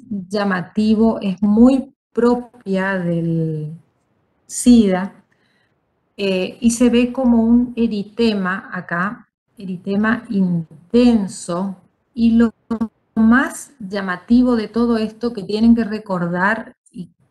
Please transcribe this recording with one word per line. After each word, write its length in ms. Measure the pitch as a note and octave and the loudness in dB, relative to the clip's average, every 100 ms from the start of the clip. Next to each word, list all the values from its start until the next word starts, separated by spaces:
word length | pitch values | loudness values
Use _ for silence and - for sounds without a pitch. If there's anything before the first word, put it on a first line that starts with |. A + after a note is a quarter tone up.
| - | -12
llamativo, 1080 | G3+ F3+ G#3 G3+ F#3 F3 - G#3+ G#3+ A3+ A3 | -12 -6 -4 -2 -4 -4 -2 0 2 2 0
es 180 | G3 F3+ | -4 -2
muy 500 | G#3 G#3+ B3+ C4+ - _ _ | 0 6 6 4 -4 _ _
propia 840 | - A#3+ A#3+ A#3+ _ G3 F#3+ F#3+ F#3+ | -2 0 0 -6 _ -6 -4 -2 -4
del 760 | E3+ E3+ E3 E3 D#3+ D#3 D3+ E3 _ _ _ _ _ _ - | -4 -4 -2 -2 -4 -6 -10 -14 _ _ _ _ _ _ -14
sida, 680 | - B3 A#3+ G3 F3+ F#3+ - _ _ _ _ _ _ _ _ _ - | -2 4 6 6 0 -4 -12 _ _ _ _ _ _ _ _ _ -6
eh, 400 | G3 F#3 F#3 - | -4 -2 -4 -2
y 120 | A#3 | -2
se 180 | - A#3+ | 2 2
ve 240 | A#3 B3 | 2 0
como 300 | B3+ B3 A#3 | 0 2 2
un 300 | A3+ A#3+ B3 A#3 | 4 2 2 -2
eritema 960 | A3+ G#3 G3 - A#3 G3+ F#3 F#3+ - | -2 -2 -8 -2 0 0 -4 -6 -8
acá, 560 | F#3 - E3+ G3 A#3+ _ _ _ - | -14 -8 -6 -6 -8 _ _ _ -18
eritema 640 | F#3+ F3+ G3 G3+ A3 A#3 - | -12 -10 -6 -2 -2 -4 -4
intenso, 1500 | G3 F#3 E3+ D#3+ - - A#3 B3 A3+ F#3+ - - F3 G3 F#3 _ _ _ - | -2 0 -2 -6 -16 -2 2 4 4 -2 -10 -8 -6 -6 -10 _ _ _ -2
y 160 | A#3 | 2
lo 200 | A3+ A#3 - - A3+ A3+ _ _ | 4 2 -2 -10 -6 -6 _ _
más 600 | - A3 B3 E4 - - - | 0 4 4 2 -8 -18 -18
llamativo 800 | F#3+ G3+ F#3+ F3+ - A#3+ B3+ A#3 | -10 -8 -6 -8 0 2 2 0
de 120 | G#3 | -2
todo 300 | A#3 A#3+ A3+ | -2 -2 -2
esto 340 | G#3+ - A#3+ | -4 -6 -8
que 100 | A#3 | -8
tienen 320 | F3+ G#3+ A#3 A#3 | -6 0 4 4
que 80 | |
recordar 920 | G#3+ G#3+ G#3 F3+ E3+ F3 G3 A#3 - _ _ | 2 -6 -6 -6 -4 -2 -2 -2 -8 _ _
y 200 | - F3 _ _ | -18 -18 _ _